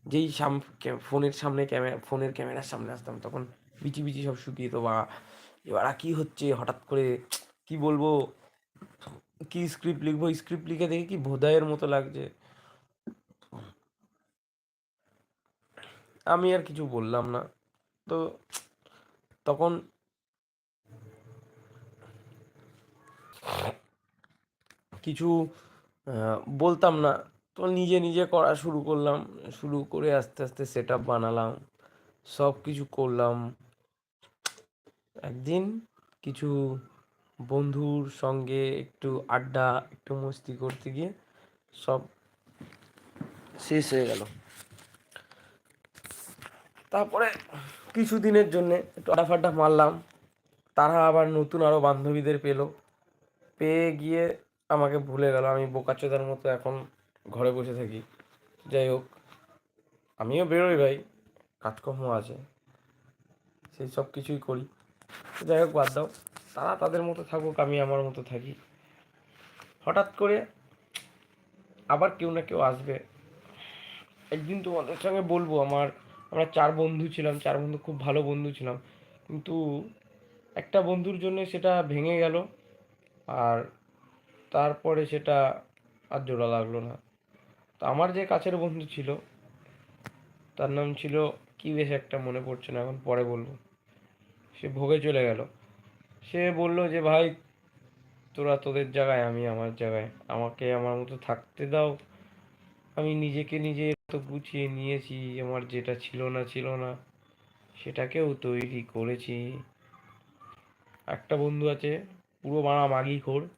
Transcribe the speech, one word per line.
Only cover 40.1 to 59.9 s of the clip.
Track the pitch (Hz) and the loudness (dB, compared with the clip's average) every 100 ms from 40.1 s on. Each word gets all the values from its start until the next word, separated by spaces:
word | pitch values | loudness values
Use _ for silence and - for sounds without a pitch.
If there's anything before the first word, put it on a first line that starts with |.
মস্তি | 139 135 135 - 127 | -6 -6 -10 -12 -8
করতে | 127 131 135 | -8 -8 -10
গিয়ে | 131 175 202 _ _ _ _ _ | -6 -8 -10 _ _ _ _ _
সব | - - 131 - _ _ _ _ _ - - - - - - - - - - | -8 0 0 -2 _ _ _ _ _ -20 -20 -20 -20 -20 -16 -14 -14 -20 -16
শেষ | - 156 143 | 0 0 2
হয়ে | 131 120 | 2 2
গেল। | 107 107 - - - - - - _ _ - _ - - _ _ _ _ - - - - - - - - - _ | -2 -6 -14 -20 -20 -20 -20 -20 _ _ -20 _ -20 -20 _ _ _ _ -20 -18 -18 -18 -18 -20 -20 -20 -20 _
তারপরে | 196 208 202 226 202 - 147 139 - - | 0 0 2 0 -2 -14 -16 -16 -18 -6
কিছুদিনের | 226 220 220 214 208 208 | 0 2 4 6 6 6
জন্যে | 175 175 175 - - | 4 4 2 0 -8
একটু | - | 4
আড্ডা | 160 | 4
ফাড্ডা | 165 175 175 | 6 4 4
মারলাম। | 156 156 156 151 170 - _ _ _ _ _ _ | 6 6 8 6 4 -12 _ _ _ _ _ _
তারা | - 151 170 160 | 4 6 8 8
আবার | 160 156 | 8 6
নতুন | 156 147 170 | 4 0 4
আরও | 156 151 | 6 8
বান্ধবীদের | 143 139 143 147 143 147 | 6 4 2 0 2 0
পেল। | 143 135 139 - _ _ _ _ _ _ _ _ | 0 0 -2 -6 _ _ _ _ _ _ _ _
পেয়ে | 156 165 165 151 | 2 4 2 0
গিয়ে | 156 165 170 - _ _ _ | -2 0 0 -2 _ _ _
আমাকে | 151 143 143 | 4 4 2
ভুলে | 139 135 143 | -2 2 4
গেল। | 131 | 4
আমি | 131 135 131 | 2 2 0
বোকাচোদার | 131 131 127 139 135 | -2 -2 -2 0 -2
মতো | 135 135 135 | -2 -2 -2
এখন | 123 131 135 131 _ _ _ - | -2 -4 -6 -10 _ _ _ -12
ঘরে | 113 123 | 0 2
বসে | 127 123 | 2 -4
থাকি। | 123 113 110 113 - - _ _ _ 147 | -6 -6 -10 -14 -20 -20 _ _ _ -2
যাই | 139 131 | 0 2
হোক, | 127 127 - _ - _ _ _ _ _ | 0 -4 -20 _ -20 _ _ _ _ _